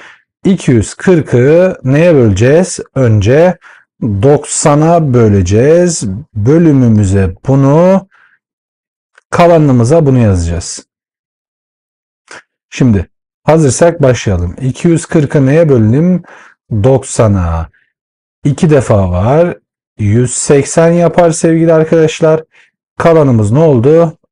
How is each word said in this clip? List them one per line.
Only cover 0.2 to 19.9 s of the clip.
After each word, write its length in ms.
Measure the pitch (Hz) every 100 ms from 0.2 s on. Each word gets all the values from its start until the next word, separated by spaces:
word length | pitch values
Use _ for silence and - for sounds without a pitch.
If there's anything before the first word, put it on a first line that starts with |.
| _ _
İki 260 | - 190 -
yüz 240 | 120 98
kırkı 840 | - - 175 - 123 131 165 185 -
neye 300 | 127 143 175
böleceğiz? 640 | 151 117 95 120 156 185 - -
Önce 640 | - 123 107 95 139 180 175 - - _ _
doksana 1120 | 120 98 127 147 - - 160 147 160 170 156
böleceğiz. 920 | 123 110 101 90 104 135 170 180 165 107 95 151
Bölümümüze 1000 | 107 104 160 165 139 120 107 98 98 95 90 -
bunu, 640 | 135 135 151 180 190 190 _ _ _ _ _ _ _ _ _ _ _ _
kalanımıza 760 | - 175 170 147 127 117 165 143
bunu 120 | 131
yazacağız. 680 | 113 92 85 85 - - - _ _ _ _ _ _ _ _ _ _ _ _ _ - - _ _ _
Şimdi 360 | - 131 98 87 _ _ _
hazırsak 580 | - 160 147 113 170 165
başlayalım. 540 | 135 120 - 90 87 -
İki 280 | 131 - 170
yüz 180 | 160 -
kırkı 400 | 165 139 156 131
neye 220 | 151 165
bölelim? 540 | 127 107 127 180 180 - - - _ -
Doksana. 1000 | 110 113 131 - - 113 101 85 82 82 _ _ _ _ _ _ _
İki 260 | 147 135 165
defa 400 | 147 - 104 95
var. 460 | 90 107 151 180 - _ _ _